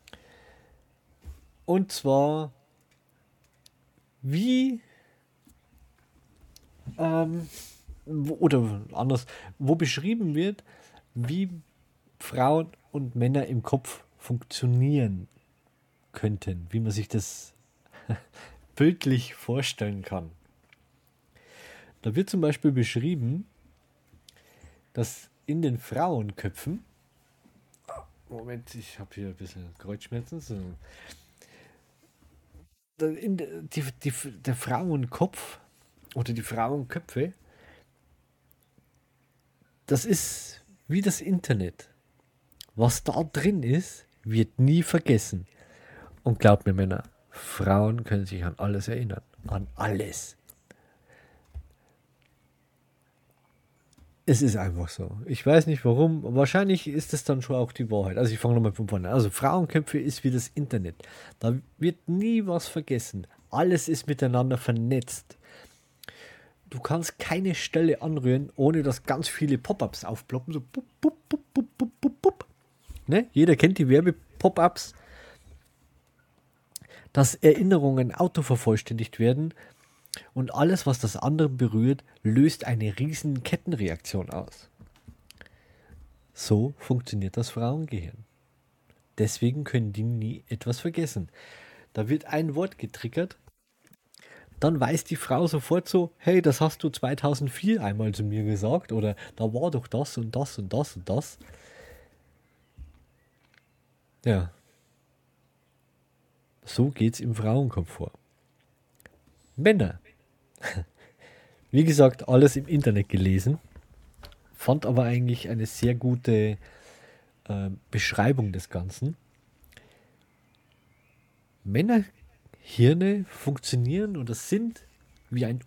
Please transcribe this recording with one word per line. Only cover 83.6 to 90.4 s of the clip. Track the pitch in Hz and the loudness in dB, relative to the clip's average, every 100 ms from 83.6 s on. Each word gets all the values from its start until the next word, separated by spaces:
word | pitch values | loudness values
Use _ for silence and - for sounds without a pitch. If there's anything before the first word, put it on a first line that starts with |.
| - 139 95 82 - 95 87 | -4 -2 -2 -4 -6 -6 -6
aus. | 85 98 - - _ - _ - - - _ - _ _ _ _ - - _ _ | -8 -10 -16 -20 _ -20 _ -20 -20 -20 _ -20 _ _ _ _ -20 -20 _ _
So | - - 107 127 - | -12 0 2 2 -4
funktioniert | - 127 123 104 95 - | -4 -4 -2 -6 -4 -4
das | 117 | -6
Frauengehirn. | 113 117 147 156 104 82 - - _ _ _ _ _ _ _ _ - | -4 -4 -4 -6 -8 -10 -14 -20 _ _ _ _ _ _ _ _ -2
Deswegen | 107 - 120 143 | -2 0 -2 -2
können | 139 123 107 | -2 -2 -2
die | 101 | -2
nie | 113 117 107 - | -4 -4 -6 -8